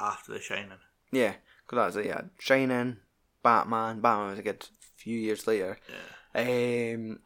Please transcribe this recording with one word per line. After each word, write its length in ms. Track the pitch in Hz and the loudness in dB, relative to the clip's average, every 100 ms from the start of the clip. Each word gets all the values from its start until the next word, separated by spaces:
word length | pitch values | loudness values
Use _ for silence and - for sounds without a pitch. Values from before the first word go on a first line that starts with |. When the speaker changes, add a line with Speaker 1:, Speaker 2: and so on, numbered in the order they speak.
Speaker 1:
after 320 | 104 98 - | -6 -6 -10
The 80 | 107 | -12
Shining. 380 | - 98 101 95 _ _ _ | -8 -8 -8 -16 _ _ _
Speaker 2:
Yeah, 240 | 131 113 92 _ _ - | 0 2 0 _ _ -4
'cause 100 | 123 | 0
that 100 | 101 | 2
was 100 | 98 | 0
it, 100 | 104 | -2
yeah. 160 | 92 - - | -4 -8 -8
Shining, 580 | - 135 131 123 123 120 _ _ _ _ | 2 4 4 0 -2 -6 _ _ _ _
Batman. 580 | 123 113 95 113 113 113 | 4 6 4 0 0 2
Batman 300 | 113 107 101 | 4 4 0
was 80 | 98 | -4
a 40 | |
good 240 | 104 98 - _ - - | -4 -6 -10 _ -20 -16
few 220 | - 113 | -6 -4
years 280 | 110 107 - | -2 -2 0
later. 320 | 110 92 - - - 90 - - | 0 0 -6 -12 -16 -16 -18 -6
Speaker 1:
Yeah. 600 | - 123 123 123 120 117 | -2 0 2 2 0 -2
Speaker 2:
Um, 260 | 117 110 110 | -4 -6 -10